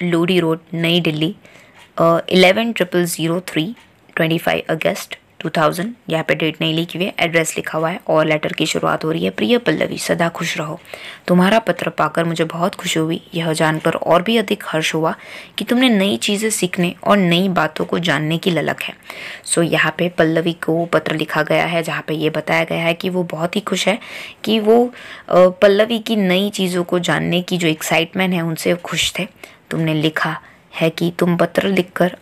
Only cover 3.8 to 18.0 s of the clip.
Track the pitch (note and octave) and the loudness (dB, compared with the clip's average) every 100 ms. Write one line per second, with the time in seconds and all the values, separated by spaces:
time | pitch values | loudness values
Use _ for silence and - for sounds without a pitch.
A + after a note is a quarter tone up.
3.8 | - _ _ - D#3+ E3 - E3 - D#3+ | -18 _ _ -2 0 2 0 -2 -2 -2
4.8 | E3 G3+ - - _ - - - D#3 E3 | -2 -2 -8 -16 _ -10 -4 0 0 0
5.8 | G3+ A#3+ - D#3+ D#3 D#3 D#3+ D#3 D#3+ D#3+ | -8 -10 -6 -4 -2 -2 -2 -2 -2 -2
6.8 | E3+ D#3+ F#3+ - E3 E3 D#3+ - - D#3+ | -4 -4 -4 -2 0 0 0 -4 -4 -2
7.8 | D#3+ F#3+ - D#3+ D#3 D3+ D3+ - D#3 E3+ | -2 -4 0 2 2 0 -2 -2 -2 0
8.8 | D#3+ D#3 D#3+ E3 F#3 F3+ G#3+ A#3+ A#3+ D#3 | 0 -2 -2 -2 -2 -2 0 2 2 0
9.8 | - - - E3+ E3+ - E3 - D3+ D#3 | -2 -4 -2 0 0 -2 -6 -6 -8 -10
10.8 | - - - - - F3+ F#3 A3 - E3+ | -14 -18 -16 -10 0 4 4 4 2 -2
11.8 | - - D#3 E3 E3+ E3 D#3+ E3 F3+ - | -2 -2 -2 0 -2 -2 -4 -2 -4 -4
12.8 | F3+ E3 D#3+ E3+ - E3+ E3 D#3+ D#3+ D#3+ | -4 -2 -2 -4 -6 -6 -2 0 2 2
13.8 | E3 - - E3 F3+ A#3 G#3 G#3 - D#3+ | 0 0 2 2 4 0 0 -2 -2 -2
14.8 | D#3 D#3+ D#3+ G3+ - - - - G#3 B3 | 0 0 -2 -4 -12 -18 -12 -8 0 2
15.8 | C4 G#3+ F#3+ A3 - G3+ A3 G3+ F3+ F#3+ | 4 4 2 0 -2 -2 0 0 -2 0
16.8 | F3 - - G3+ F3+ E3+ G3 F3 D#3 - | -2 0 2 4 4 4 2 2 0 -2
17.8 | F3 F#3+ | -4 -2